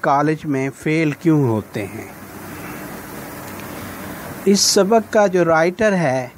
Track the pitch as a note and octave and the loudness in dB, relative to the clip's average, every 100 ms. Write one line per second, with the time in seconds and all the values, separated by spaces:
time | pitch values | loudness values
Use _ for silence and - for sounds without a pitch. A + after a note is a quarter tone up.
0 | D#3+ C#3 D3 D#3 D#3+ C3+ C3+ C3 D#3+ D#3 | 2 2 2 -2 -2 -2 -2 -4 -2 0
1 | D#3+ C#3 E3+ D#3 C3 G#2+ G2 - G2 - | 0 0 2 4 4 0 -2 -8 -8 -10
2 | - - - - - - - - - - | -14 -16 -18 -16 -16 -14 -14 -12 -12 -14
3 | - - - - - - - - - - | -14 -14 -14 -14 -14 -14 -12 -12 -12 -12
4 | - - - - G3 G3 - - F#3+ A3+ | -12 -12 -12 -4 2 4 4 4 4 4
5 | G#3+ A3 G#3 F3+ E3 D#3+ E3 F#3 A3 F#3+ | 4 2 4 4 4 4 4 2 2 2
6 | D#3+ C3 B2 | 2 0 -4